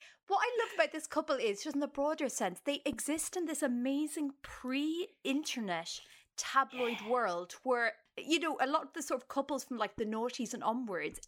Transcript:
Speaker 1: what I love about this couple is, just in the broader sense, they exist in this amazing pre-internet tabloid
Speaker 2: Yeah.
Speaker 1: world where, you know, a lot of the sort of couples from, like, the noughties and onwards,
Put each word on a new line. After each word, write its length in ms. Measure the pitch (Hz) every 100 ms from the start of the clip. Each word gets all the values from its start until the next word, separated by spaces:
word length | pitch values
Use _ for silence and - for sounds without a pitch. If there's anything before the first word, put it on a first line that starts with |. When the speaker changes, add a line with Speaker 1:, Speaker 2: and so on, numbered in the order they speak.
| - - -
Speaker 1:
what 120 | 392
I 160 | 480 480
love 100 | 453 -
about 160 | 302
this 160 | 320 -
couple 280 | 294 311 269
is, 260 | 220 202
just 120 | 311 285
in 40 |
the 80 | 285
broader 400 | 285 285 311 277
sense, 300 | - 202 180 -
they 160 | 285 311
exist 520 | 226 - 311 - -
in 80 | 330
this 180 | 302
amazing 680 | 285 240 247 277 302 330 285 277 - - 254 262 302 330 359 -
pre-internet 760 | - 269 311 254 208 170 165 - - - _ -
tabloid 600 | - 269 262 254 240 220
Speaker 2:
Yeah. 80 | 208
Speaker 1:
world 460 | 247 220 175 180 -
where, 300 | 254 247 233 - _ -
you 240 | - 320
know, 180 | 320 -
a 60 | 262
lot 160 | 311
of 100 | 285
the 80 | 330
sort 180 | - 262
of 60 | -
couples 360 | - 277 277
from, 140 | - 240
like, 180 | 208 -
the 100 | 214
noughties 480 | 220 240 240 226
and 100 | 226
onwards, 560 | - 233 240 180 147 -